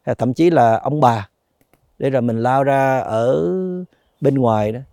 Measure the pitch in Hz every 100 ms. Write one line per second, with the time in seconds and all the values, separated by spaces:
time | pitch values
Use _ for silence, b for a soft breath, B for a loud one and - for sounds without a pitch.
0 | - 117 127 127 170 156 117 110 - 151
1 | 127 113 92 _ _ _ _ _ _ _
2 | 139 131 120 113 120 131 139 135 135 131
3 | - 110 117 147 170 185 185 180 180 _
4 | _ _ 139 135 120 107 107 117 135